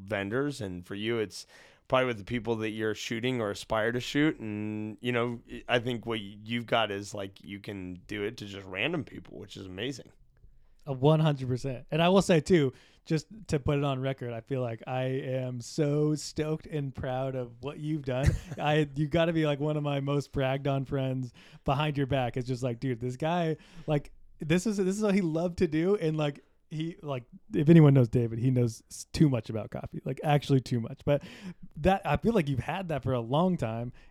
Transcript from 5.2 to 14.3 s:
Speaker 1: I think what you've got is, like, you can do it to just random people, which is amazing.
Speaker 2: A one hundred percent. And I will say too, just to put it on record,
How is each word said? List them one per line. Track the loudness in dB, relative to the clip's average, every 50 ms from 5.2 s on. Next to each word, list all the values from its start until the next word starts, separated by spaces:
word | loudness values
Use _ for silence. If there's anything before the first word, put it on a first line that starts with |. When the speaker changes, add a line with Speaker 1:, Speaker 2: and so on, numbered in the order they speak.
| -2 -2 -4 -8 -12 -16 -18 -16 -4 0
Speaker 1:
I | 0 0
think | 0 -2 -4 -4 -4
what | -4 -4 -4
you've | -6 -10 -14 -16 -8 -6 -4 -4 -2
got | 0 2 2 2 2 -2
is, | -4 -6 -8 -8
like, | -8 -10 -10 -12 -14 -14
you | -14 -12 -12
can | -10 -10 -10 -8 -8 -10 -10 -12 -12
do | -10 -6 -4 -4
it | -4 -6
to | -8 -12
just | -12 -12 -12 -12 -8
random | -4 -4 -2 -2 -2 -4 -6
people, | -8 -12 -16 -16 -16 -16 -16
which | -16 -14 -14
is | -14 -14
amazing. | -12 -10 -8 -8 -8 -8 -10 -14 -20 -20 _ _ _ _ _ -20 -20 -20 -20 -20 _ _ _ -10
Speaker 2:
A | -8 -4
one | 2 4 6 6 6
hundred | 4 2 2 0 -2 -4
percent. | -4 -4 -4 -6 -8 -8 -8 -4
And | 0 2
I | 4 6
will | 6 4 6
say | 6 4 4
too, | 6 6 6 6 6 4 0 -4 -12 -20 _ _ _
just | -4 -2 -2 -2 -6 -14 -20 -6 -4
to | -2 0
put | 0 0 0
it | 0 0
on | 0 -2 -2
record, | -2 -4 -4 -4 -6 -8